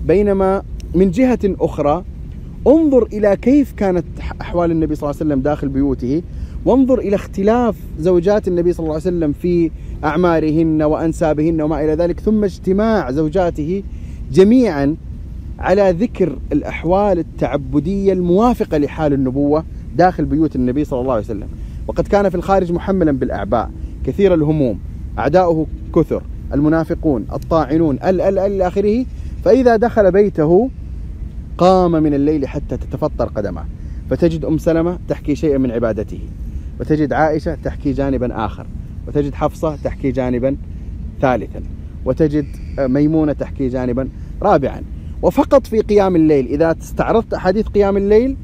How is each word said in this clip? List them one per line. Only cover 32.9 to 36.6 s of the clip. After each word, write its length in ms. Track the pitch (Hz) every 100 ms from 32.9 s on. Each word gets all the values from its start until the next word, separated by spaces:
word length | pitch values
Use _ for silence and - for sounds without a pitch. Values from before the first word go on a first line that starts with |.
| - 151 -
قدمه، 400 | 117 - 101 87 85 - - - -
فتجد 340 | 175 175 160
أم 140 | 147 156
سلمة 400 | - 160 165 180 -
تحكي 260 | 151 -
شيئا 240 | 139 160 139
من 120 | 131
عبادته، 500 | 117 113 107 104 90 - - - -